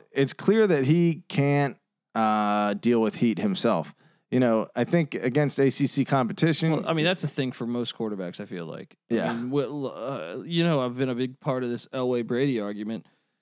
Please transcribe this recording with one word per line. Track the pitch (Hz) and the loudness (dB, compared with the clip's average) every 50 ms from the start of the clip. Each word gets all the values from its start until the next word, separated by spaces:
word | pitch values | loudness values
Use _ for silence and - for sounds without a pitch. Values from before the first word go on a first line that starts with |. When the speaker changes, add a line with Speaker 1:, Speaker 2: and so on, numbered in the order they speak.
| - _ | -10 _
Speaker 1:
it's | - 135 139 135 - | 0 0 0 0 -2
clear | - - 190 208 220 220 | 0 2 4 4 6 4
that | 196 170 139 135 | 4 4 2 4
he | 131 160 175 170 170 156 - - | 4 4 4 4 4 2 0 -6
can't, | - - 147 139 143 143 143 143 131 - - _ _ _ _ _ _ - | -4 0 0 2 4 4 2 2 0 -2 -8 _ _ _ _ _ _ -2
uh, | 113 110 107 107 107 104 104 104 104 104 104 104 | 0 2 2 2 2 2 2 2 2 0 0 -2
deal | 101 - 120 120 113 | 0 2 2 4 4
with | 110 107 - | 2 2 0
heat | - 120 117 104 | 2 2 2 2
himself. | 85 107 101 92 - - 117 101 82 71 - - _ _ _ _ _ _ _ | 2 0 0 0 0 2 2 2 0 -2 -6 -10 _ _ _ _ _ _ _
You | 127 127 | 0 2
know, | 127 117 113 110 101 - - | 2 4 2 2 0 -2 -4
I | 120 120 | -4 0
think | - 165 170 156 - - | 2 2 2 0 0 -4
against | 92 110 127 117 147 147 139 - - | -4 -2 0 2 2 0 2 2 2
A | 139 135 | 2 2
C | - - 143 | 2 2 0
C | 131 - 143 127 | 0 0 0 0
competition | - 143 135 123 107 101 - 156 170 151 - 165 165 | 2 2 0 0 0 0 0 2 2 2 2 0 0
Speaker 2:
Well, | 156 - - | 0 0 0
I | - 165 | -2 0
mean, | 156 151 | 0 0
that's | 175 190 - - | 0 0 -2 -4
a | |
thing | 143 - 147 131 127 | -6 -4 -4 -4 -4
for | 113 - 123 | -4 -6 -6
most | 117 120 120 120 - - | -4 -4 -4 -4 -6 -6
quarterbacks, | - 117 107 104 95 92 87 90 - | -6 -6 -6 -4 -6 -6 -8 -8 -10
I | 101 | -12
feel | - 98 87 85 | -10 -10 -10 -8
like. | 78 78 76 - - _ _ _ - | -8 -10 -12 -14 -16 _ _ _ -2
I | 117 | 0
Speaker 1:
Yeah. | 107 87 - 117 | 0 0 0 -2
Speaker 2:
mean, | 117 120 127 | -4 -4 -2
well, | 135 143 135 117 147 147 135 113 71 | -2 -2 -2 -2 -4 -6 -6 -8 -8
uh, | 85 113 131 139 104 78 85 95 127 - | -8 -8 -8 -6 -6 -8 -8 -10 -10 -8
you | 156 170 165 170 | -4 0 0 2
know, | 170 156 139 127 | 2 2 2 0
I've | 123 120 | -2 -2
been | 127 135 131 | -2 -2 -2
a | 123 | 0
big | 120 127 127 131 - | -2 -2 -4 -6 -6
part | - 156 127 127 127 | -4 -4 -2 -2 -2
of | 120 | -2
this | 120 117 - - - | -4 -6 -6 -6 -4
Elway | 131 127 127 127 120 117 | -2 0 0 0 0 -2
Brady | 107 123 123 139 143 127 110 | -2 0 0 0 0 0 -2
argument | 101 104 104 104 107 110 113 - - _ _ _ _ _ _ _ | -2 -4 -6 -6 -6 -6 -6 -8 -10 _ _ _ _ _ _ _